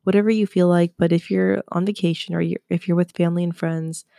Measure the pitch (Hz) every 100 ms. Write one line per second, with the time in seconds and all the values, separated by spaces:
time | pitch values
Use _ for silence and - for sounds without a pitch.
0 | - 202 214 220 202 185 180 175 175 -
1 | 170 170 - 190 185 - - 175 190 208
2 | 170 165 - 170 170 - - 175 - 175
3 | 175 - 170 170 175 170 165 160 160 160
4 | -